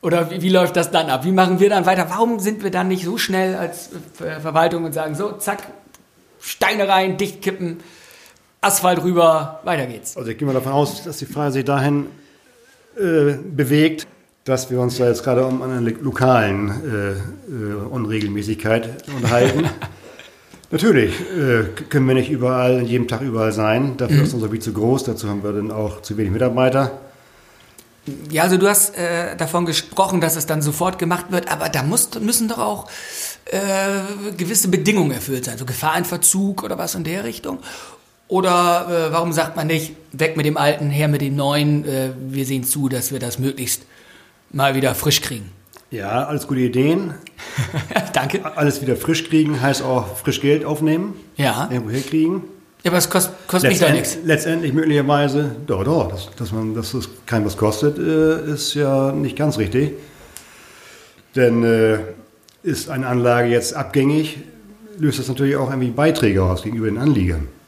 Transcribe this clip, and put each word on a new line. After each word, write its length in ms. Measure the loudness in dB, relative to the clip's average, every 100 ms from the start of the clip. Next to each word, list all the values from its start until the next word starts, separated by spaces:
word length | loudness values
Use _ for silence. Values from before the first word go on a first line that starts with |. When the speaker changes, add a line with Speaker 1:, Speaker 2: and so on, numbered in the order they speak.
Speaker 1:
Oder 280 | 2 0 0
wie, 100 | -2
wie 80 | 4
läuft 260 | 4 4 2
das 160 | 2
dann 180 | 2 2
ab? 140 | 0
Wie 80 | 2
machen 280 | 4 4 6
wir 80 | 6
dann 160 | 6 4
weiter? 220 | 2 0
Warum 300 | 0 0 2
sind 220 | -2 -2
wir 80 | -4
dann 180 | -2 0
nicht 160 | 0 -2
so 120 | -4
schnell 380 | -2 0 0 -2
als, 340 | -6 -8 -14 -16 -18 -10
äh, 200 | -10 -6
Verwaltung 420 | -2 2 2 2
und 100 | -4
sagen, 220 | -4 -4 -4
so, 160 | -6
zack, 300 | -6 -6 -6 -8 -20 _ -20 _ _ _ _
Steine 480 | -14 -2 0 2 2
rein, 280 | 4 2 0
dicht 240 | -4 -2
kippen, 360 | -6 -4 -6 -8 -14 -20 -20 -20 -20 _ _ _
Asphalt 420 | 0 2 2 2
rüber, 600 | 2 6 6 6 0 -8
weiter 220 | -4 -2 -4
geht's? 320 | -8 -12 -10
Speaker 2:
Also 120 | -8
ich 80 | -4
gehe 80 | 0
mal 80 |
davon 200 | 0 0
aus, 300 | 0 0 -2
dass 140 | -12 -12
die 80 | -10
Frage 280 | -4 -2
sich 100 | 0 0
dahin, 420 | 2 2 0 -2 -12 -20 _ _ _ _ _ _ -4
äh, 380 | 2 4 4 2 -6 -2
bewegt, 520 | 2 4 4 2 -12 _ _ _
dass 260 | -2 -2 0
wir 100 | 0
uns 160 | 0 2
da 100 | 2
jetzt 160 | 2
gerade 220 | 2 2 2
um 160 | -2
eine 180 | -4 -2
le-, 160 | -2 -2
lokalen, 680 | -4 0 4 4 2 0 -2
äh, 420 | -4 -4 -4 -4
äh, 600 | -4 -8 -12 -12 -8 -6 -6 -6
Unregelmäßigkeit 1160 | -6 -4 -2 -2 -4 -4 -4 0 0 0 -12 -12 -4
unterhalten. 540 | 2 4 4 4 -2
Speaker 1:
<laughs> 1000 | -4 -14 -14 -20 -20 -20 -20 _ -20 -6
Speaker 2:
Natürlich, 420 | 0 4 6 4 0
äh, 420 | -6 -2 2 2 0 -6
k-, 80 | -2
können 180 | 2 4
wir 80 | 2
nicht 140 | 2
überall, 520 | 0 0 2 2 2
jeden 240 | 2 0 0
Tag 140 | -2
überall 320 | -2 0 0
sein. 420 | 2 2 2 0 -2
Dafür 220 | 2 4
Speaker 1:
Mhm. 60 |
Speaker 2:
ist 100 | 4
unser 140 | 0 -4
Gebiet 160 | -4
zu 100 | -4
groß, 320 | 0 2 2 0
dazu 240 | -6 -4
haben 140 | -4
wir 100 | -4
dann 180 | -4 -4
auch 300 | -4 -6 -6
zu 160 | -8 -4
wenig 140 | -2
Mitarbeiter. 680 | 2 0 4 4 4 0 -4 -18 -20 _ _ _ _ -20 -20 -20 _ -14 -14 -6
Speaker 1:
Ja, 120 | 0
also 140 | 4 4
du 100 | 4
hast, 300 | 4 0 -2
äh, 400 | -4 -4 -6 -6
davon 280 | -2 -2 0
gesprochen, 540 | -2 -4 0 2 2
dass 160 | 0 -2
es 100 | -2
dann 160 | 0
sofort 380 | 0 0 -2 -2
gemacht 280 | -2 -2 0
wird, 200 | -4 -2
aber 200 | -4 -2
da 140 | -2
muss, 260 | 0 0 0 -2
müssen 300 | -2 0 -2
doch 80 | -2
auch, 320 | -2 -4 -8 -16 -14 -10 -10 -12 -6
äh, 840 | -4 -2 0 0 -2 -4 -8 -8 -6
gewisse 320 | -2 0 2
Bedingungen 440 | 2 2 2 2
erfüllt 340 | 0 -4 -6 -6
sein, 120 | -8
so 60 | -8
Gefahr 320 | -2 -2 -2
in 60 | -2
Verzug 580 | 0 2 2 0 -4
oder 140 | -8 -6
was 180 | -6 -6
in 100 | -6
der 180 | -4
Richtung. 360 | -6 -8 -10 -10 -12 -16 -18 -20 _ _ _
Oder, 800 | 0 4 4 4 2 2 0 2
äh, 40 |
warum 180 | 0 0
sagt 240 | 0 -2 -2
man 120 | -2
nicht, 280 | -2 -2 -12 -16
weg 240 | -2 -2 0
mit 100 | 0
dem 120 | 2
Alten, 320 | 2 2 0
her 180 | 0 2
mit 140 | 2
dem 140 | 0 0
Neuen, 500 | 0 2 2 2 0
äh, 240 | -2 -4 -6 -8
wir 180 | -4 -2
sehen 180 | -2 -2
zu, 240 | -2 -2
dass 220 | -2 -4
wir 60 | -6
das 180 | -6 -4
möglichst 440 | -4 -4 -6 -6 -10 -20 -20 -20 _ _ _
mal 240 | 0 0 2
wieder 200 | 0 0
frisch 260 | 0 0
kriegen? 280 | -2 -8 -10 -18 _ -20 _
Speaker 2:
Ja, 340 | -10 -4 -2 -2
alles 220 | -4 -2
gute 120 | 0
Ideen. 520 | 0 2 2 2 -2 -10 -16 -20 -12 -6
Speaker 1:
<laughs> 500 | -4 -6 -4 -4 -2
Danke. 300 | -2 -2 -4
Speaker 2:
A-, 100 | -6 -2
alles 260 | 0 0
wieder 140 | -2 -2
frisch 320 | 0 -2 2
kriegen 320 | 2 2 2
heißt 200 | 0 0
auch 340 | 0 -2 -2 -6
frisch 240 | -4 0
Geld 240 | 2 2 0
aufnehmen, 480 | 0 0 0 -2 -10 -16 -2
Speaker 1:
Ja. 320 | 0 2 -2
Speaker 2:
irgendwo 200 | -4 -2
herkriegen. 500 | -4 -2 0 2 0 -6 -18 _ _
Speaker 1:
Ja, 80 | 0
aber 60 | 0
es 120 | 2
kost-, 200 | 0 0 -6 -2
kostet 220 | 2 4
mich 100 | 4
doch 80 | 4
Speaker 2:
Letztend-, 100 | 4 0 -4
Speaker 1:
nichts. 20 | 0
Speaker 2:
letztendlich 460 | 0 2 -2 0
möglicherweise, 840 | 2 4 2 4 2 2 2 -2 -4 -4
doch, 160 | -2
doch, 260 | 2 2 0
dass, 200 | -4 -12 -10
dass 160 | -6
man, 220 | -4 -4
dass 200 | -4 -6 -6
es 120 | -8 -14 -2
keinem 180 | 0 0
was 100 | 0
kostet, 400 | 0 2 0 0
äh, 520 | 0 4 4 2 -2
ist 220 | -4 -4
ja 380 | 0 2 2 2
nicht 260 | 0 -4 0
ganz 200 | -2 0
richtig. 340 | 0 0 0 -4 -16 -20 -20 -20 -20 -20 -20 -20 -20 -20 -20 _ _ 4
Denn, 280 | 4 6
äh, 360 | 4 4 4 2 -2 -14 -20 _ _ _
ist 260 | -6 -6 -6
eine 180 | -6 -2
Anlage 420 | 2 4 4 4
jetzt 240 | 2 0 -6
abgängig, 640 | -2 2 4 2 -2 -6 -16 -20 -20 -20 -20 -2
löst 220 | 0 0
das 80 | -4
natürlich 280 | 0 2 2
auch 120 | 0
irgendwie 200 | 0 -2
Beiträge 520 | 2 2 4 2 4
aus 200 | 2 0
gegenüber 240 | -4 -4 -2
den 100 | 0
Anliegern. 500 | 2 2 2 0 -6 -12